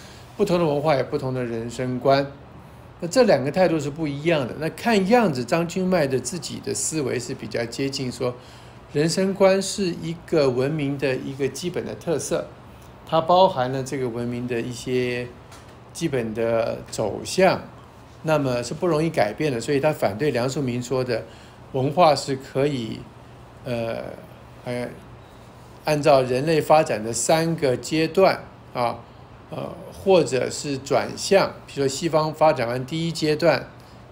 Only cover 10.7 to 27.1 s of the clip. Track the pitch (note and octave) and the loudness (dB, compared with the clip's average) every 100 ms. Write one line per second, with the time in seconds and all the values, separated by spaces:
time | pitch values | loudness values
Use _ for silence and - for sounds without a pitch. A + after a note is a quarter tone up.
10.7 | D#3 C#3 C#3 C#3+ C3 C#3 C3+ C3+ - F3 | 0 -2 -2 -2 -2 -6 -4 -4 -4 -6
11.7 | C3 A2+ - - C#3+ - E3+ - - - | -6 -8 -6 -4 -2 -2 -4 -6 -14 -20
12.7 | - - - - D#3+ D#3+ F3 F#3 C3+ B2+ | -20 -20 -20 -2 0 4 6 6 4 -2
13.7 | C3+ B2+ C#3+ B2+ A#2 A#2+ A#2+ A#2+ A#2 B2 | -2 -4 -4 -4 -4 -6 -4 -4 -4 -6
14.7 | A#2+ - B2+ B2 B2 B2 - - - - | -8 -4 -2 0 -4 -8 -14 -20 -20 -20
15.7 | - - - E3 C3 A2+ A2 A2+ A2+ A#2 | -20 -18 -6 -4 -2 -2 -2 0 0 0
16.7 | A#2+ B2 - G#2+ - G2+ - F#3 A#2+ - | -4 -8 -4 -4 -4 -4 4 4 4 -4
17.7 | - - - - - D#3+ D3+ C3+ A#2+ A#2+ | -18 -20 -20 -20 -8 0 0 2 -2 -4
18.7 | D#3+ F3+ D3+ D#3 D3+ G#2+ A2 D3+ A#2 A2+ | -2 0 2 2 2 0 0 -2 -2 0
19.7 | C#3 D#3 D3 A2+ G#2 D3 B2 C3 C3+ C3 | 2 2 0 -2 0 -2 0 -2 -2 -2
20.7 | A#2+ B2 C3 B2 A2+ - - - - - | -2 -2 -2 -2 -4 -6 -18 -20 -20 -8
21.7 | C3+ C3 F3+ E3 C#3 - C3 - C3+ D3 | -2 0 4 6 4 0 -6 -4 -2 0
22.7 | C3+ A2 B1 - - - - - - - | -2 -6 -8 -12 -20 -20 -20 -20 -14 -8
23.7 | A#2+ A2+ A2+ - - - - - - - | -6 -4 -6 -10 -14 -18 -20 -20 -14 -10
24.7 | B2 B2 A#2 - - - - - - - | -8 -8 -12 -20 -20 -20 -20 -20 -20 -20
25.7 | - - D3+ D3 C#3 B2 B2+ D3+ D#3 - | -8 -2 2 6 6 4 0 2 2 4
26.7 | D#3 D#3 A2 A2 | 4 4 -2 -4